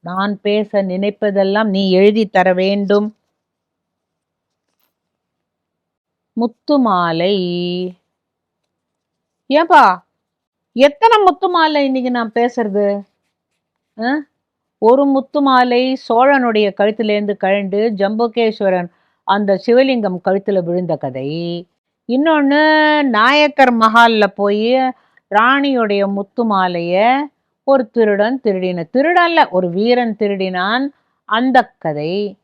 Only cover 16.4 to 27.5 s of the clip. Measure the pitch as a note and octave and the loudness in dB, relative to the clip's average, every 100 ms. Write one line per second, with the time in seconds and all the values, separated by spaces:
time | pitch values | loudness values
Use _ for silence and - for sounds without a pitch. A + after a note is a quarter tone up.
16.4 | A#3+ G#3+ G3+ G3 G#3 G#3+ G#3+ G#3 G#3 G3+ | 0 0 -2 0 -2 -2 -2 -2 -4 -4
17.4 | F#3+ G3+ G3 G3+ A3+ G3+ G3 A3 A#3 A#3 | -2 -2 -2 -4 -4 -2 -4 -2 -4 -2
18.4 | A3+ G#3+ G3+ F#3 F3 _ _ _ - G3 | -4 -2 -2 -2 -4 _ _ _ -4 -2
19.4 | G3+ F#3+ G#3+ A#3+ C4+ B3+ G3+ F3+ - F#3+ | 0 -2 2 2 2 0 -4 -4 -2 -2
20.4 | G3 G3 E3+ F3 F3+ D#3 C#3 C3 C3+ D#3+ | -2 -2 -2 -4 -4 -6 -6 -8 -8 -8
21.4 | E3+ E3+ F3 _ _ _ - B3 D#4+ D#4 | -8 -10 -12 _ _ _ -6 -2 0 2
22.4 | C#4 C#4+ D#4 D#4 D4+ D4+ C#4 G#3+ A#3 C#4+ | 2 2 2 2 2 0 0 2 2 2
23.4 | D4 D4 C4 A#3 A3 A3+ A#3 A3+ G3+ G3+ | 0 2 2 4 2 6 4 4 0 0
24.4 | G3+ G#3 A3+ B3+ C4 - _ _ _ G3+ | -2 0 0 0 -2 -6 _ _ _ 2
25.4 | A#3 C#4 C#4 B3+ A3 G3+ G3 G3 G3 - | 2 2 0 -2 0 -2 -2 -4 -8 -4
26.4 | A3+ G3 F#3 F3 E3+ F3+ A3+ C4+ D4 _ | -2 0 0 -2 -4 0 2 0 -4 _
27.4 | _ | _